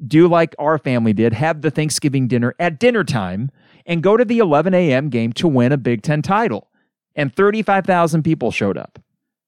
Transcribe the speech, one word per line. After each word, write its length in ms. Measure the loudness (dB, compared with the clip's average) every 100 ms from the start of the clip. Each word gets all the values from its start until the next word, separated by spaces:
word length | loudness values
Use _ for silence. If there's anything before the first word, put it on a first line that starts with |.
| 0
Do 220 | 4 4
like 260 | 4 0 -2
our 180 | -2 -2
family 380 | 0 0 0
did. 180 | 2 0
Have 300 | 0 -2 -2
the 80 | -4
Thanksgiving 580 | -2 -4 -4 -6 -4 -2
dinner 260 | 0 -2 -2
at 200 | -4 0
dinner 240 | 0 2
time 480 | -2 -4 -4 -6 -8 _ _ _ -6
and 160 | -2
go 160 | 2 2
to 60 | 2
the 140 | 2
eleven 340 | 2 2 2
A 180 | 2 2
M 160 | 0 0
game 240 | -2 -4
to 140 | -2 0
win 240 | 2 2
a 60 | 0
Big 240 | -2 -2
Ten 180 | -2 -2
title. 480 | 0 -2 -2 -6 _ _ _ _ _ -6
And 180 | -4
thirty-five 520 | 2 2 2 0 0 2
thousand 380 | 2 2 0
people 260 | 0 -2 -2
showed 260 | -2 -4 -4
up. 220 | -10 -20 _ _ _ _